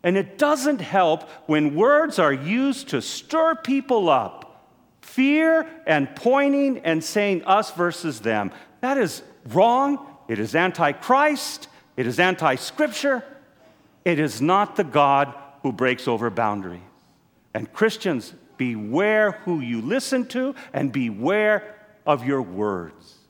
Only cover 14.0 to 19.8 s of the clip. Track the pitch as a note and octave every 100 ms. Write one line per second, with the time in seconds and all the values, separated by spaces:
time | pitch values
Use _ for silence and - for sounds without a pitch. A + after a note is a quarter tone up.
14 | - D#3+ D3+ G#2+ C#3+ F#3+ G#3 - E3+ D3
15 | C#3+ C#3 C#3 - - - C#3 G2+ B2+ B2+
16 | - A2+ A#2 G2 A2 G#2 F#2+ F2 F2 _
17 | _ _ _ _ _ - A2 - A3 A3
18 | G3 C#3 - - _ _ B2+ A2+ G#2 C3+
19 | G#3 G#3+ G#3+ G3 - E3+ B2 A#2